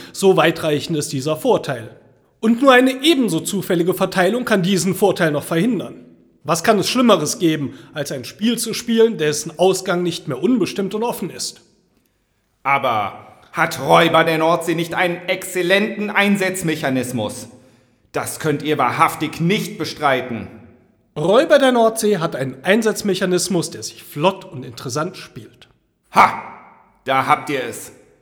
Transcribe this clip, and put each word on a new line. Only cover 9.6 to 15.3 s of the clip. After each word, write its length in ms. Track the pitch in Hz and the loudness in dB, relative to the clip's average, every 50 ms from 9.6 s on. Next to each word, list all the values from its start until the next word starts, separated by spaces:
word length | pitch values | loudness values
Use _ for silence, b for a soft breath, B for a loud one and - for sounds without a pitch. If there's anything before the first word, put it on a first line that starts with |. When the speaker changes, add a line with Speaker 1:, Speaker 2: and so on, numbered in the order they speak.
| 180 190 185 185 - 196 175 175 | 4 4 4 2 0 -2 -2 0
Speaker 1:
nicht 260 | 180 170 165 - - | 0 -2 -4 -4 -6
mehr 140 | 160 131 - | -6 -4 -2
unbestimmt 540 | 175 226 262 226 170 - - - 196 185 202 | 0 2 2 2 2 0 -2 -4 -4 -4 -4
und 80 | 214 233 | -4 -4
offen 260 | 240 226 - 202 156 | -4 -4 -4 -8 -10
ist? 320 | 127 - - - - - _ _ _ _ _ _ _ _ _ _ _ _ _ _ _ _ _ _ _ _ - | -8 -8 -10 -10 -10 -14 _ _ _ _ _ _ _ _ _ _ _ _ _ _ _ _ _ _ _ _ -2
Speaker 2:
Aber 760 | 135 139 135 127 127 117 107 101 92 - - - - - - _ _ | 0 0 0 0 0 0 0 -2 -4 -6 -12 -18 -20 -20 -20 _ _
hat 280 | - 170 165 165 - 123 | -4 -2 -2 -2 -2 -4
Räuber 440 | 135 156 165 170 170 165 160 160 160 | 0 2 4 4 4 4 4 4 4
der 160 | 165 160 156 | 2 2 2
Nordsee 360 | 160 165 175 170 - 175 160 | 2 2 2 0 0 -2 -2
nicht 200 | 170 165 - - | -2 -2 -2 -2
einen 220 | - 185 175 175 170 - | -2 -2 -2 -2 -4 -4
exzellenten 840 | - | -6